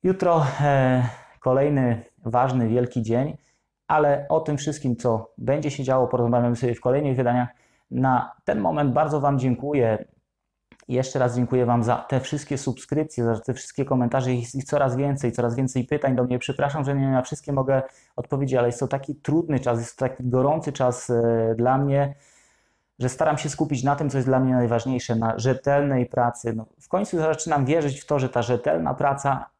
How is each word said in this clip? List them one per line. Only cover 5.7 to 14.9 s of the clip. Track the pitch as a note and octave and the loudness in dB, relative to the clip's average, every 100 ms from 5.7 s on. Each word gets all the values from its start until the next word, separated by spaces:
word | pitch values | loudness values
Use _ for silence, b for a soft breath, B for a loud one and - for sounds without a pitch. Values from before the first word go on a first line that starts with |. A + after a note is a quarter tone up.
się | C3+ | -4
działo, | C3 C3 B2 | 0 2 2
porozmawiamy | B2 A#2+ A#2+ A#2+ A#2 | 2 2 2 2 0
sobie | B2 | -2
w | A#2 | -2
kolejnych | B2+ C3+ D3 B2+ | 0 0 0 0
wydaniach. | A#2+ B2 B2 b b b b | 0 0 -2 b b b b
Na | B2+ C3 B2+ - - | -2 2 2 -2 -8
ten | - G#3+ | -4 -2
moment | F3+ D3+ C#3+ | 0 0 0
bardzo | B2+ D#3 D3 | 2 0 0
Wam | C#3+ C#3 | 0 2
dziękuję. | B2+ A#2+ C#3 D3 A2+ G#2+ - _ _ _ _ _ _ _ - | 0 0 0 2 2 0 -6 _ _ _ _ _ _ _ -4
Jeszcze | B2 C3 C#3 | -2 0 0
raz | B2 A#2+ | 0 2
dziękuję | A#2+ B2+ A#2+ | 0 2 2
Wam | A#2+ | 2
za | A2+ A#2+ | 2 -2
te | - C3+ | -2 -4
wszystkie | - D3 - C3+ | -2 -8 -6 -6
subskrypcje, | - A#2 - D3 D#3 - | -4 -8 -4 -4 -4 -2
za | A#2 A2+ | 0 0
te | - | -2
wszystkie | B2 - - | -8 -8 -6
komentarze. | C3+ C3 A#2+ C3+ B2+ | -2 0 0 0 0
Jest | B2 A#2 | -2 -4
ich | C#3 | -8
coraz | C3+ D3 C#3 | -4 0 0